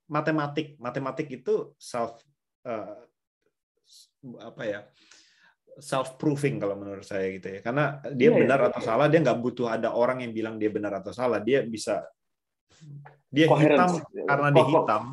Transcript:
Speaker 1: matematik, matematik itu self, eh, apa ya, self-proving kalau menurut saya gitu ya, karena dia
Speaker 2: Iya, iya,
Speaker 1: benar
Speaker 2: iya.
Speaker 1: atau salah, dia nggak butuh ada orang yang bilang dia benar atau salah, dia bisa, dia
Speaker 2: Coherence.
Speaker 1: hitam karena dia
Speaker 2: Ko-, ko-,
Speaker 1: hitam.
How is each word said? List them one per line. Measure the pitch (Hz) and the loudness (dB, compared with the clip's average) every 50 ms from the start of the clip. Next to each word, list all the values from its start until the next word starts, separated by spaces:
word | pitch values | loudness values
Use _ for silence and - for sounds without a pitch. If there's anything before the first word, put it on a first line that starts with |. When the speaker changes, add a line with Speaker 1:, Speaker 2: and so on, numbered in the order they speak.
| _ - | _ -6
Speaker 1:
matematik, | 151 151 143 160 156 151 147 143 143 156 156 147 - | -4 -2 0 0 0 -2 -2 -2 -4 -6 -6 -6 -10
matematik | - 120 123 123 135 135 131 127 - 156 143 | -12 -10 -8 -6 -6 -6 -6 -6 -8 -8 -10
itu | 127 117 - 208 214 185 - - - | -12 -8 -4 -2 -2 -2 -2 -6 -14
self, | _ - - - 120 117 110 - - _ _ _ _ _ _ _ _ - | _ -16 -10 -6 -6 -6 -6 -8 -12 _ _ _ _ _ _ _ _ -12
eh, | 123 113 107 98 107 104 - - _ _ _ _ _ _ _ _ _ _ _ _ _ _ _ _ _ - - - _ _ _ - 127 117 - | -10 -8 -8 -8 -12 -14 -18 -20 _ _ _ _ _ _ _ _ _ _ _ _ _ _ _ _ _ -20 -20 -20 _ _ _ -18 -18 -18 -16
apa | 104 117 - - 123 | -16 -16 -12 -8 -6
ya, | 107 101 104 - - _ _ _ _ - - _ _ _ _ _ _ _ _ _ _ - | -6 -6 -6 -10 -16 _ _ _ _ -20 -20 _ _ _ _ _ _ _ _ _ _ -20
self-proving | - - - 139 135 131 - - - 160 151 143 143 147 135 113 104 | -20 -8 -4 -4 -4 -4 -4 -8 -4 -2 -2 0 0 0 -2 -2 -2
kalau | 101 101 98 | -4 -4 -4
menurut | 101 101 101 98 95 95 | -6 -8 -10 -12 -12 -12
saya | - - 98 95 95 | -8 -6 -4 -4 -4
gitu | 95 95 - 95 | -4 -8 -10 -12
ya, | 95 98 | -12 -8
karena | - 117 127 143 147 139 143 - - - | -6 -2 0 0 0 0 -2 -6 -10 -8
dia | 143 123 123 233 | 0 4 6 6
Speaker 2:
Iya, | |
iya, | 233 180 | 6 6
Speaker 1:
benar | 127 117 135 135 | 4 4 4 4
Speaker 2:
iya. | 123 120 | 2 2
Speaker 1:
atau | - 120 | 0 -2
salah, | 107 110 113 123 147 147 | -2 0 2 2 4 4
dia | 151 170 | 4 4
nggak | 151 123 117 120 | 4 2 2 0
butuh | 117 123 120 - 123 113 | -2 -4 -4 -2 -4 -2
ada | 113 113 113 110 | -2 -2 -2 -2
orang | - 117 120 123 127 127 123 | 0 2 2 2 0 -2 -6
yang | 117 | -8
bilang | 110 110 110 110 113 | -6 -6 -6 -6 -4
dia | 110 104 107 | -2 -2 -2
benar | 101 104 104 101 98 95 | -2 -2 -4 -6 -6 -6
atau | 92 98 | -8 -10
salah, | 92 113 127 127 110 101 | -6 -4 -2 0 0 0
dia | 104 117 135 139 | 0 0 0 0
bisa, | 120 117 110 104 - 117 104 82 71 - - _ _ _ _ _ _ _ _ _ _ _ _ _ 160 147 143 - - - - _ _ _ | 0 -2 -6 -8 -4 -4 -4 -4 -6 -8 -16 _ _ _ _ _ _ _ _ _ _ _ _ _ -20 -20 -20 -20 -20 -20 -20 _ _ _
dia | 135 139 160 151 | 2 4 6 6
Speaker 2:
Coherence. | 151 147 151 151 147 180 180 180 175 156 - | 6 6 6 6 6 6 6 4 2 -2 -6
Speaker 1:
hitam | - - 104 80 | -8 -10 -6 -2
karena | - 143 139 143 143 | 0 0 2 2 4
dia | 143 160 - | 6 6 6
Speaker 2:
Ko-, | 139 | 6
ko-, | 156 147 | 4 2
Speaker 1:
hitam. | 117 117 107 110 117 123 | 4 2 0 0 -2 -2